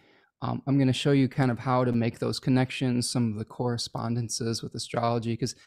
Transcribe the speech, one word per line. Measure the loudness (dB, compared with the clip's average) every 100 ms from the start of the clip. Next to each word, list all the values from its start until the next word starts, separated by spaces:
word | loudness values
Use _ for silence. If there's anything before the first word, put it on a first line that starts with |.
| _ _ _ _
um, | -6 -4 0
I'm | 4
gonna | 4
show | 2 4
you | 4 4
kind | 2 0
of | 0
how | 0 2 2
to |
make | 2 0 -2
those | -4 -2
connections, | 2 2 2 0 0 0 0
some | 0 0
of | -2
the | -8
correspondences | -4 -2 -2 -4 -6 -4 -2 -4 -4 -4 -4
with | -6 -10
astrology, | -6 -2 0 0 -2 -2
'cause | -4 -6